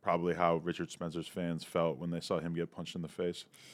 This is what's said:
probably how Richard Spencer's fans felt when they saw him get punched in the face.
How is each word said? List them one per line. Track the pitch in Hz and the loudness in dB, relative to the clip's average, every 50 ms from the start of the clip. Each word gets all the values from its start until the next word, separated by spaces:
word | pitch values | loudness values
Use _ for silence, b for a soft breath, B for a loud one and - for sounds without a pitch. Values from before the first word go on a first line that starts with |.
probably | - - 87 85 85 87 82 | 2 2 2 4 4 2 4
how | 87 87 85 85 80 | 6 6 6 4 4
Richard | 80 87 82 - 85 - | 2 0 -2 -2 -4 -6
Spencer's | - - 90 82 78 85 78 | -6 -6 -6 -4 -4 -4 -6
fans | - - 92 87 85 82 80 - | -4 -4 -2 -2 -2 -2 -4 -4
felt | - - 87 85 82 69 65 | -2 2 2 2 2 2 0
when | 87 85 | -2 -4
they | 82 85 | -2 -2
saw | - - 95 80 | -2 0 0 0
him | 80 85 82 | 0 -2 -2
get | 82 85 - | -2 -4 -4
punched | - 90 82 - - | -6 -8 -10 -8 -6
in | 92 | -6
the | 82 76 | -8 -6
face. | - - 87 87 85 - - - b b b b | -4 -2 -2 -2 -2 -4 -10 -16 b b b b